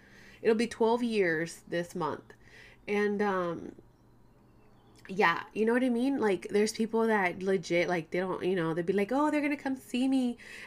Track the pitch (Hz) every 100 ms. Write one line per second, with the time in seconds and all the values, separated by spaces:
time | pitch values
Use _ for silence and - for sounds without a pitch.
0 | - - - - 214 226 233 - 226 240
1 | 240 214 180 156 165 - - 170 170 185
2 | 151 - - - - - - - - 208
3 | 208 202 208 185 175 165 - - - _
4 | _ - - _ _ - - - - -
5 | - 190 180 170 - 196 220 247 254 233
6 | 262 277 214 180 - 202 214 - 220 226
7 | 226 214 180 165 190 190 165 175 170 175
8 | 160 175 185 170 180 185 165 160 170 196
9 | 202 262 302 294 285 285 269 262 - 247
10 | 262 269 247 233 - -